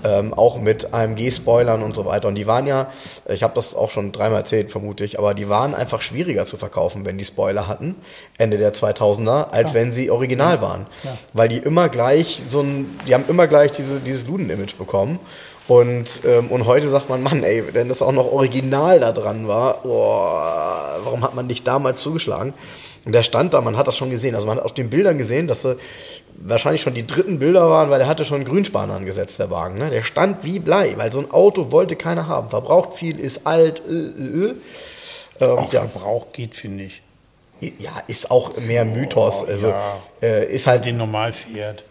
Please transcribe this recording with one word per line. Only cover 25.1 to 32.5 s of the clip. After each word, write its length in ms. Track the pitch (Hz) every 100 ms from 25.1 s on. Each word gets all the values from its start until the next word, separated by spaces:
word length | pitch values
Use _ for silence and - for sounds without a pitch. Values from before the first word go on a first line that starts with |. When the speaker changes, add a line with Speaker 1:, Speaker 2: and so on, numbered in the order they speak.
| 151
Speaker 1:
gesehen, 300 | 110 131 170
dass 140 | 120
sie 140 | 131 123 - - - - _ -
wahrscheinlich 460 | 92 113 147 156
schon 120 | -
die 120 | 120 113
dritten 320 | 160 190 165
Bilder 300 | 143 185 170
waren, 200 | 160 151
weil 100 | 135
er 60 | 131
hatte 160 | 139 143
schon 180 | 143 123
Grünspan 460 | 170 196 101 101
angesetzt, 480 | 95 95 98 92 -
der 100 | 101
Wagen. 280 | 87 85 98
Ne? 120 | 151
Der 140 | 117
stand 400 | 113 - 190 196
wie 160 | 156 190
Blei, 340 | 165 190 185 -
weil 140 | 113
so 80 | 127
ein 120 | 139
Auto 400 | 165 202 202 127
wollte 240 | 147 180 165
keiner 300 | 165 170 160
haben. 220 | -
Verbraucht 440 | 113